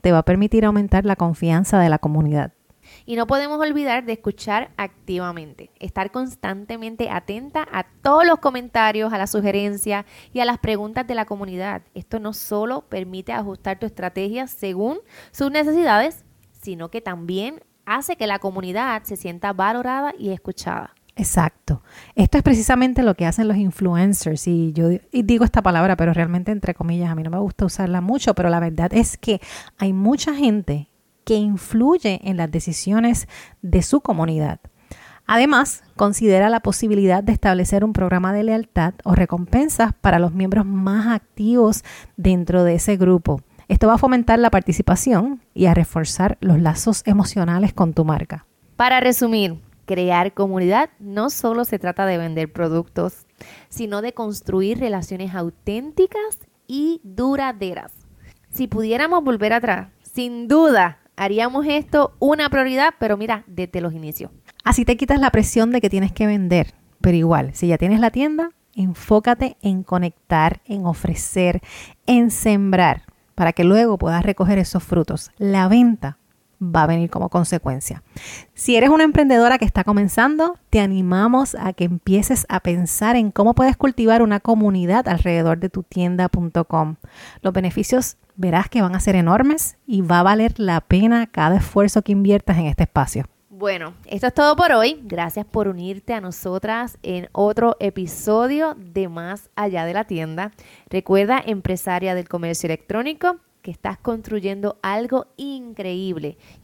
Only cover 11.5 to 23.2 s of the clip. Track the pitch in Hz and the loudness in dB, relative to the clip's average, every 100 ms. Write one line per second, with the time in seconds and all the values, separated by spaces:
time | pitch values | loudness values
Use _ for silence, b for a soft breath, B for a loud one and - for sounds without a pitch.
11.5 | 180 190 190 _ 190 - 226 214 208 - | -8 -8 -10 _ -18 -10 -8 -8 -12 -6
12.5 | 208 226 269 - 196 185 190 185 233 202 | -4 -4 -6 -8 -10 -10 -12 -8 -8 -8
13.5 | 190 202 190 220 - 180 190 196 233 262 | -10 -10 -8 -10 -8 -10 -6 -6 -8 -10
14.5 | - 202 185 220 349 - B B - 277 | -10 -8 -4 -4 -6 -12 B B -6 -4
15.5 | 294 302 320 320 208 285 - _ _ _ | -2 0 0 2 2 2 -4 _ _ _
16.5 | _ - 170 165 226 220 175 170 185 226 | _ -14 -12 -10 -10 -10 -12 -6 -6 -6
17.5 | 320 _ _ - 233 277 349 214 196 196 | -12 _ _ -8 -6 -6 -6 -4 -4 -6
18.5 | 190 185 196 262 220 - 196 180 170 202 | -8 -8 -6 -4 -6 -8 -12 -12 -8 -8
19.5 | 190 196 240 254 262 285 - 202 185 - | -2 -2 -2 -4 -4 -6 -6 -8 -8 -10
20.5 | - 180 175 - _ _ - 196 - 160 | -12 -8 -8 -10 _ _ -8 -2 0 0
21.5 | _ - 143 B B B - 190 285 294 | _ -8 -8 B B B 0 2 4 4
22.5 | 233 220 254 254 247 240 185 | 2 2 2 2 2 0 2